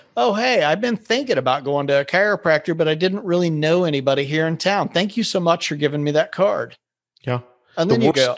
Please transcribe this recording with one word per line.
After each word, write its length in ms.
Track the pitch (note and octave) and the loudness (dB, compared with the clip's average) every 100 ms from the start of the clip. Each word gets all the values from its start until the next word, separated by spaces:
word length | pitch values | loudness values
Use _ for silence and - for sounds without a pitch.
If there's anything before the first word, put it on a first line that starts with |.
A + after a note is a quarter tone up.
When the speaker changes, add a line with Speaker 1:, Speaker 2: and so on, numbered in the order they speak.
| _ A#3 | _ -2
Speaker 1:
"Oh, 160 | A#3+ | -2
hey, 280 | G#3 B3+ A3+ | 0 0 2
I've 180 | D3+ E3+ | 2 0
been 160 | A#3+ A3+ | -2 -4
thinking 420 | - A#3+ B3+ D3+ | -2 -4 0 -2
about 260 | B2+ C#3 | 0 -2
going 240 | C3+ C#3+ C#3 | -2 -2 0
to 120 | C#3 | 0
a 40 | |
chiropractor, 720 | C#3 F3+ G#3 G3+ E3+ D3+ - E3 | 2 0 0 0 2 0 0 -2
but 100 | D#3 | 0
I 80 | |
didn't 300 | D#3+ F#3 G3+ | 0 0 -2
really 260 | F#3+ F3 F3 | -2 0 0
know 320 | D3+ D#3 F3 | 0 2 2
anybody 420 | F3 C#3+ C3 C3+ | 2 0 0 0
here 220 | C#3 D#3 D#3+ | 0 0 -2
in 120 | E3 | 0
town. 300 | F#3 G3+ G#3 | 0 0 0
Thank 260 | E3+ G3+ A#3 | -2 -2 -2
you 80 | |
so 160 | G#3+ F#3+ | -2 0
much 260 | E3+ E3 - | 0 0 -2
for 80 | |
giving 300 | D3 C#3+ D3 | -2 -2 0
me 80 | D3 | 0
that 180 | D3+ D#3+ | 0 0
card." 460 | - G3+ F#3+ A#2 - _ _ _ _ | 0 0 0 -6 -12 _ _ _ _
Speaker 2:
Yeah. 180 | B2+ B2 - _ _ - | -4 -4 -6 _ _ -4
Speaker 1:
And 140 | F3 | 2
Speaker 2:
The 40 | |
Speaker 1:
then 60 | A#3 | 4
you 60 | A3 | 4
Speaker 2:
worst, 80 | C#3 | 4
Speaker 1:
go, 200 | B2+ | 0